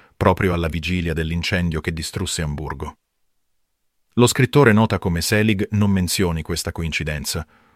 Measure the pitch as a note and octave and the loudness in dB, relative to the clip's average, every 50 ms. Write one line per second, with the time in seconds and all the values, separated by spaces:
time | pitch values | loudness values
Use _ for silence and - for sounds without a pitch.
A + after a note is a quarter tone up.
0 | _ _ _ - - G2 F#2 - - F#2+ F2+ F2 E2+ E2 D2+ E2+ D#2 F2+ F2+ F2+ | _ _ _ 2 4 4 4 4 2 0 0 0 0 -2 -2 -4 -4 -2 -2 -2
1 | E2+ E2 D#2 D#2 E2 D#2+ E2 E2+ E2 - - F2+ F2 F2 D#2+ D#2+ - - E2 D#2+ | -2 -2 -2 -2 -2 -2 -2 -2 -2 -2 -2 0 0 0 -2 -2 -4 -4 -6 -6
2 | D#2+ - - F2+ F#2 D#2+ - - E2 D2+ D2 D2 D#2 C#2+ C#2+ C#2 D2+ D2 - _ | -6 -8 -6 -6 -6 -6 -4 -4 -4 -4 -4 -6 -6 -8 -8 -10 -10 -12 -14 _
3 | _ _ _ _ _ _ _ _ _ _ _ _ _ _ _ _ _ _ _ _ | _ _ _ _ _ _ _ _ _ _ _ _ _ _ _ _ _ _ _ _
4 | _ _ - - B2 A#2+ - - C3 B2 - D3 C#3+ A#2+ G#2 G#2+ A2+ G#2+ - F#2 | _ _ 0 2 4 4 4 2 0 2 4 6 6 6 6 6 4 4 2 0
5 | - G2 E2+ E2 E2 - A2+ G#2 G#2+ A2 A2 F#2+ G#2 - - G2+ G#2 G2+ G2 F#2+ | 0 -2 -2 -2 -2 0 2 2 2 2 2 0 0 -2 0 2 2 4 2 2
6 | F2+ F2 - - G2 F2 E2 D#2+ D#2+ - E2+ D#2+ - - E2 - E2+ D#2+ D2 - | 0 0 0 0 0 0 -2 -4 -4 -6 -6 -6 -4 -6 -6 -6 -6 -4 -4 -4
7 | D#2 D#2 D2+ D2 C#2 - - E2+ D#2 _ _ _ _ _ _ | -4 -4 -6 -6 -6 -6 -6 -6 -8 _ _ _ _ _ _